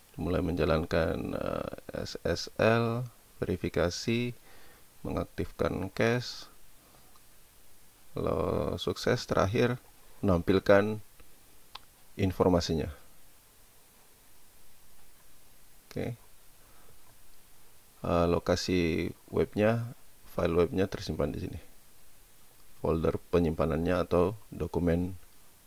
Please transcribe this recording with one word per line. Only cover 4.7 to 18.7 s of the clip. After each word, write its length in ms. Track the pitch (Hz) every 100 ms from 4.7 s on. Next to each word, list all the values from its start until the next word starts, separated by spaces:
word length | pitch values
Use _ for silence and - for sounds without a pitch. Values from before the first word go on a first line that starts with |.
| - - -
mengaktifkan 880 | - 85 87 - 87 - - - 95
cache. 560 | - 113 123 - - - - - - - - - - - - - - - - - - -
Kalau 640 | - 82 - 90 - - -
sukses, 480 | - - - 123 -
terakhir 560 | - 92 117 120 127 - - - -
menampilkan 800 | 101 87 85 95 - 120 107 107 - - - - - - - - - - -
informasinya. 800 | - 95 - 95 87 - 80 82 - - - - - - - - - - - - - - - - - - - - - - - - - - - - - -
Oke. 240 | - - 120 - - - - - - - - - - - - - - - - - - 90
Eh, 200 | 87 87
lokasi 800 | 85 - 87 -